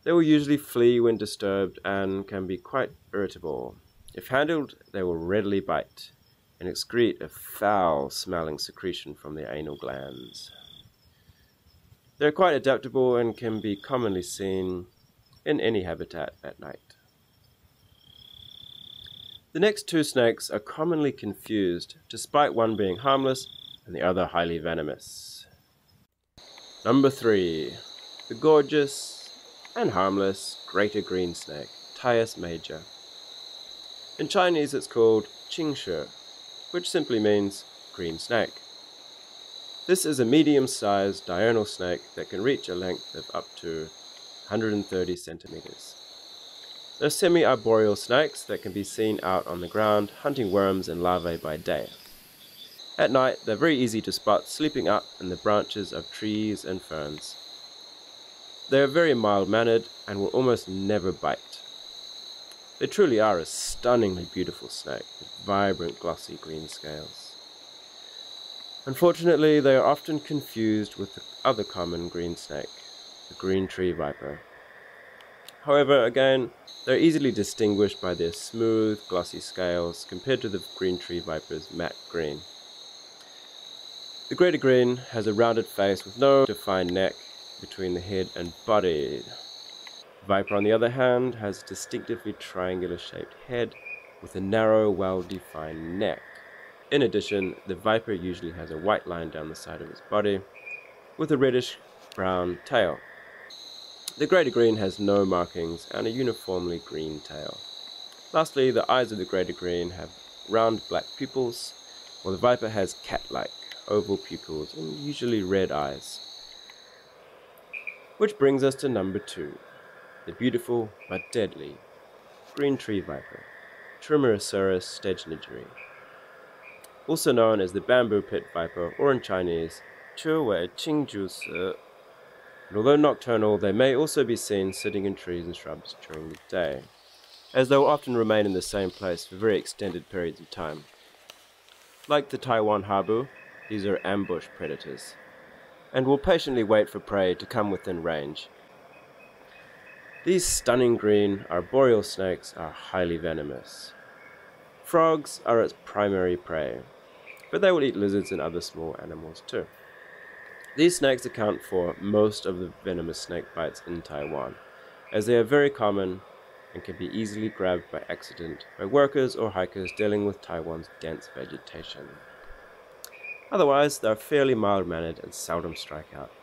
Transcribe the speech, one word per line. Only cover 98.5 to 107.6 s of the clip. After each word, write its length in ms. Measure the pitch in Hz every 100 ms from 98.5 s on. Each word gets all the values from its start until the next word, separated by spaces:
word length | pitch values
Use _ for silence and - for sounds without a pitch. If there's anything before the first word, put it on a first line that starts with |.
has 180 | 87 80
a 80 | 80
white 300 | 92 107 -
line 220 | 85 82
down 180 | 78 80
the 80 | 78
side 260 | - 80
of 80 | 82
its 120 | - -
body 320 | 104 104 98 - - - - - - - -
with 140 | 156
a 60 | 143
reddish-brown 1200 | 131 127 123 - - - - - 92 92 90 87 -
tail. 320 | 131 92 71 - - - - - - - - - - - -
The 100 | 147
greater 240 | 185 147
green 240 | 110 117 110
has 240 | 95 90
no 260 | 101 101 98
markings 640 | 90 87 87 82 85 -
and 140 | - 110
a 60 |
uniformly 680 | 120 127 - - 92 87 85 -
green 360 | 78 78 78
tail. 360 | - 73 73 -